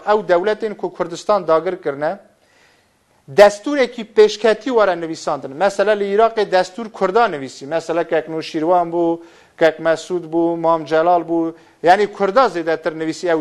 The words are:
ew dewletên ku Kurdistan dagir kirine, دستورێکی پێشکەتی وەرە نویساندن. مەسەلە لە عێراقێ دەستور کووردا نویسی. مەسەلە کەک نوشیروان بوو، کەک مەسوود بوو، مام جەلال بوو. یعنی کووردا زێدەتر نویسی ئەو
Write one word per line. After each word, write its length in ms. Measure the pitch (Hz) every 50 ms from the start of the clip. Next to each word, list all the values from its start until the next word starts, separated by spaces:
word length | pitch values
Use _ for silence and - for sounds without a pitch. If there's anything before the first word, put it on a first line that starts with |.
| -
ew 220 | 202 214 220 190 165
dewletên 460 | 180 175 185 214 214 214 226 214 202
ku 180 | - - 170 -
Kurdistan 560 | - 175 165 170 160 - - 208 196 175 160
dagir 340 | 160 160 165 185 180 180 -
kirine, 360 | 151 139 139 147 160 196 202 - _ _ _ _ _ _ _ _ _ _ _ _ _ _ _ _ _ _ _ _ - 135 -
دستورێکی 680 | 208 202 202 - - 294 294 285 247 240 - 240 214 - _
پێشکەتی 540 | 220 214 208 208 - - 226 214 214 - 277 247
وەرە 180 | 226 208 190 175 170 165
نویساندن. 500 | 160 160 151 - 175 151 139 139 135 135 151 190
مەسەلە 320 | 202 190 - 196 208 214 202
لە 40 | 202 196
عێراقێ 340 | 196 208 226 226 226 220 202 165 180
دەستور 340 | 180 180 - - 240 226 214 -
کووردا 280 | - 196 185 185 233 240 208 160
نویسی. 300 | 143 135 127 - - 139 135 160
مەسەلە 320 | 165 160 - 160 170 165 165
کەک 160 | 170 156 156 160 160
نوشیروان 560 | 160 151 - - 156 151 170 180 180 175 170 170
بوو، 280 | 175 170 165 170 165 - - - - _ _ _ -
کەک 160 | 165 160 156 - 160
مەسوود 380 | 165 160 156 - - 185 175 165 156 160
بوو، 240 | 170 170 170 170 170 165
مام 160 | 165 165 160 156 143
جەلال 320 | 160 156 165 175 180 175 165 160
بوو. 260 | 170 165 165 165 165 - _ _ _ _ - 165
یعنی 180 | 185 208 208 202 -
کووردا 280 | - 202 190 190 262 269 208 170
زێدەتر 380 | 175 160 165 160 156 - 175 156 160
نویسی 260 | 160 160 156 - 185 175 165
ئەو 80 | 160